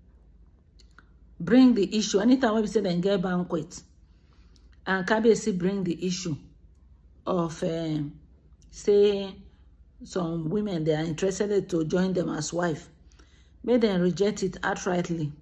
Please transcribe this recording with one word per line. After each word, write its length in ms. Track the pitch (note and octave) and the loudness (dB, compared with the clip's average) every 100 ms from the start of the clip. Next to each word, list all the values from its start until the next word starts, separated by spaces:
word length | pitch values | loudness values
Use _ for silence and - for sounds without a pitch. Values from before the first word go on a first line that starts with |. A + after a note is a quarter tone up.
| - - - - - - _ - - - - - - - | -20 -20 -20 -20 -20 -20 _ -20 -20 -20 -20 -20 -20 -10
bring 360 | E3+ B3 B3+ | 4 6 8
the 240 | G#3 F3+ G#3+ | 6 2 0
issue, 200 | G3+ G3 | 0 2
anytime 360 | A3+ C4 B3 | 4 4 4
we 120 | A3 G#3 | 0 0
say 140 | A3 | 0
dem 220 | G3 F3 | 0 0
get 180 | F#3+ G3+ | 0 0
banquet, 640 | F#3 F3+ E3+ F3 D3+ - - _ - _ _ - - - - - - | 0 -2 -2 -6 -6 -14 -20 _ -20 _ _ -20 -20 -20 -20 -12 -4
and 200 | F#3+ F3+ | -4 0
Kabiyesi 500 | A3 A3+ G3 - F3+ | 2 4 4 0 -2
bring 260 | F3+ G3+ | -2 -2
the 220 | F3 - F#3 | -4 -4 -4
issue 280 | F3+ F3+ C#3+ - - - - - - - - - | -4 -6 -8 -10 -20 -20 -20 -20 -20 -20 -12 -4
of, 360 | F#3 E3 D#3+ | -2 -2 -4
eh, 380 | F3+ E3 D#3+ D3+ D3 - - - _ - - | -4 -4 -4 -4 -6 -10 -20 -20 _ -20 -20
say 640 | - - G3+ G#3 G3+ G3 F#3+ - - - - - - | -6 2 6 6 2 -6 -12 -20 -20 -20 -20 -20 -20
some 460 | B3 F#3+ E3 E3+ D#3 | -10 -6 -4 -4 -4
women, 340 | G#3 G#3 E3+ | -4 -2 -2
they 120 | D#3 | 0
are 100 | D3+ | 0
interested 640 | E3 D#3 F#3+ F#3 G#3 G3+ F3+ | -2 -2 -2 -2 -2 -2 0
to 160 | E3+ | -2
join 300 | D#3+ F3+ F#3+ | 0 0 0
them 160 | F#3 E3 | -2 -2
as 240 | D#3 D3+ | -4 -6
wife, 340 | E3+ F3 D3+ - - - - - - _ - | -4 -2 -4 -10 -20 -20 -20 -20 -20 _ -10
make 200 | A3 B3 | 0 2
dem 180 | A3 F3+ | 2 2
reject 420 | F3+ E3 G3+ G#3 | 0 2 0 0
it 80 | F#3+ - | -4 -4
outrightly. 680 | - G3 G3+ F3+ F3 E3 D3 - | -6 -4 -2 -2 -2 -4 -6 -8